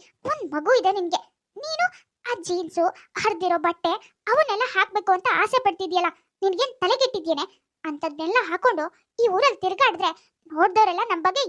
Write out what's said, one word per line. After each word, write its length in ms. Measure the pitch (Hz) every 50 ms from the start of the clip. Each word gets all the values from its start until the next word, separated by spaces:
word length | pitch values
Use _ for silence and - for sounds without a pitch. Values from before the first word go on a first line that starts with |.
| - _ _ _ -
ಒಂದ್ 200 | 523 605 622 453 294 277
ಮಗು 200 | 302 302 370 508 494
ಇದೆ 120 | 349 381 392 403
ನಿನ್ಗೆ. 240 | 359 339 - - - _ _ _ _ _ - 403
ನೀನು 280 | 554 622 640 622 698 740 - - _ _ _ _ - 480
ಆ 60 | 480 403 330 -
ಜೀನ್ಸು, 380 | 359 349 359 320 - 339 330 359 - - - _ - -
ಹರ್ದಿರೋ 360 | - 427 415 330 359 359 349 339 302
ಬಟ್ಟೆ, 260 | 339 339 - - 339 349 440 - - _ _ - -
ಅವನ್ನೆಲ್ಲ 360 | 440 571 622 554 403 415 494 494 -
ಹಾಕ್ಬೇಕು 360 | 381 392 427 415 415 359 -
ಅಂತ 160 | 370 370 381 508 427 339
ಆಸೆ 180 | 392 427 - 508 508
ಪಡ್ತಿದ್ಯಲ್ಲ, 460 | 403 339 - 381 330 339 359 349 330 330 _ _ _ _ -
ನಿನ್ಗೇನ್ 320 | 381 392 370 339 523 523 - - -
ತಲೆಗೆಟ್ಟಿದ್ಯೇನೆ? 600 | 359 494 508 523 508 508 403 311 320 320 277 - 403 _ _ _ _ _ _ -
ಅಂಥದ್ನೆಲ್ಲ 540 | 320 294 294 - 320 294 294 320 330 415 494 440 330
ಹಾಕೊಂಡು 360 | 330 370 - 494 466 320 302 339 - _ _ _ _ -
ಈ 80 | 466 466 370
ಊರಲ್ಲಿ 240 | 381 480 539 440 - -
ತಿರ್ಗಾಡಿದ್ರೆ 480 | 370 381 370 539 494 330 339 370 330 330 - _ _ _ _ _ -
ನೋಡ್ದವ್ರೆಲ್ಲ 560 | 311 302 349 392 359 427 427 392 339 359 453 466
ನಮ್ 100 | 381 339 320 370
ಬಗ್ಗೆ 160 | 381 539 539